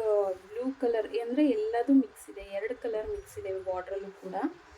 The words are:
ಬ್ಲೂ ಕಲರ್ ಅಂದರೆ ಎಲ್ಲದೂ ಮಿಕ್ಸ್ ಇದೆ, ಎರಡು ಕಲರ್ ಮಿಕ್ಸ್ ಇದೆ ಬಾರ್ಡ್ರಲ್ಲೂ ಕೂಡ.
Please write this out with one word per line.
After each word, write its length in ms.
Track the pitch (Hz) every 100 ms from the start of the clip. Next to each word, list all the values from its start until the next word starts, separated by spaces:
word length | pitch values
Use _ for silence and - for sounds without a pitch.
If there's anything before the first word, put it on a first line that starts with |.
| 220 208 196 185 -
ಬ್ಲೂ 240 | 220 262 269
ಕಲರ್ 260 | 240 226 - 220
ಅಂದರೆ 260 | 233 254 294
ಎಲ್ಲದೂ 460 | 214 214 233 247
ಮಿಕ್ಸ್ 380 | 269 226 - -
ಇದೆ, 100 | 202
ಎರಡು 420 | 196 196 214 -
ಕಲರ್ 260 | - 220 214
ಮಿಕ್ಸ್ 300 | 202 - 214
ಇದೆ 240 | 196 190
ಬಾರ್ಡ್ರಲ್ಲೂ 480 | 185 185 180 196 196
ಕೂಡ. 240 | - 185 185 302 - -